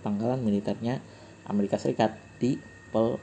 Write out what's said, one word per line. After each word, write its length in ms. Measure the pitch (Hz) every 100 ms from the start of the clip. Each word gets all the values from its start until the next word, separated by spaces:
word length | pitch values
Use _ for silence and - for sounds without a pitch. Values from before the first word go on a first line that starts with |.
pangkalan 400 | 110 104 117 131
militernya 560 | 113 101 104 104 113 131 - - - - -
Amerika 320 | 101 101 101
Serikat 360 | 135 123 110 - - -
di 200 | 123 151 - - -
Pearl 280 | 113 113 -